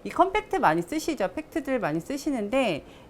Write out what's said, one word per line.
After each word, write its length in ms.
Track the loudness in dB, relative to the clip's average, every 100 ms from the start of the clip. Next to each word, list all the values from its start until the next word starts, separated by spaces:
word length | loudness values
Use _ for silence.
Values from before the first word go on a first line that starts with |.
이 60 | -4
컴팩트 460 | 2 4 4 0 4
많이 260 | 4 4
쓰시죠? 460 | 0 -4 -4 -2 -2
팩트들 460 | -2 -6 -6 -2 -2
많이 200 | 0 -2
쓰시는데 840 | -4 -6 -4 -4 0 2 2 -2 -8 -20